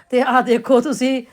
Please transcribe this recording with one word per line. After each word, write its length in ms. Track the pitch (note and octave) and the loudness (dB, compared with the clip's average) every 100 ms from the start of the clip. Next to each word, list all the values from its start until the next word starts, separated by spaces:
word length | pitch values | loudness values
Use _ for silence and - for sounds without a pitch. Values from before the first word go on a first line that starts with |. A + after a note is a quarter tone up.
| _ | _
ਤੇ 120 | B3 | -2
ਆਹ 200 | C#4 B3+ | 0 0
ਦੇਖੋ 380 | B3 A#3 A3+ B3 | 0 -2 2 2
ਤੁਸੀਂ, 400 | C#4+ A#3+ B3+ C4 A#3+ | 0 -2 -2 -4 -8